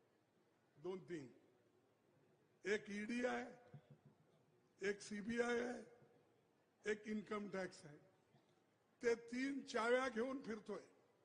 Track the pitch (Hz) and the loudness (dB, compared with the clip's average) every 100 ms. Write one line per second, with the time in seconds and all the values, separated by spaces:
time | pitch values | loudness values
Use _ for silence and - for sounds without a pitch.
0 | _ _ _ _ _ _ _ - 175 190 | _ _ _ _ _ _ _ -8 -6 -6
1 | 147 165 123 - - - _ _ _ _ | -6 -8 -8 -14 -20 -20 _ _ _ _
2 | _ - - - _ _ 185 214 208 202 | _ -20 -20 -20 _ _ 0 0 0 -6
3 | 214 240 247 240 247 185 - - - - | -2 0 0 0 -4 -12 -16 -18 -18 -20
4 | - - - - _ - _ - 196 202 | -20 -20 -20 -20 _ -20 _ -4 -2 -2
5 | - 208 208 233 240 240 247 240 214 - | -4 -6 0 2 4 2 0 -4 -10 -18
6 | - - - _ _ _ _ _ 208 208 | -20 -20 -20 _ _ _ _ _ -2 0
7 | 214 214 180 214 202 190 185 - 147 147 | 0 -4 -2 -4 -2 -2 -2 -6 -16 -16
8 | - - _ - _ _ _ _ _ _ | -20 -20 _ -20 _ _ _ _ _ _
9 | 233 233 - 247 277 277 - 233 233 254 | 4 4 2 0 0 0 0 2 6 6
10 | 262 220 262 139 180 220 208 190 - - | 6 2 0 0 -4 -6 -4 -6 -8 -18
11 | - _ | -20 _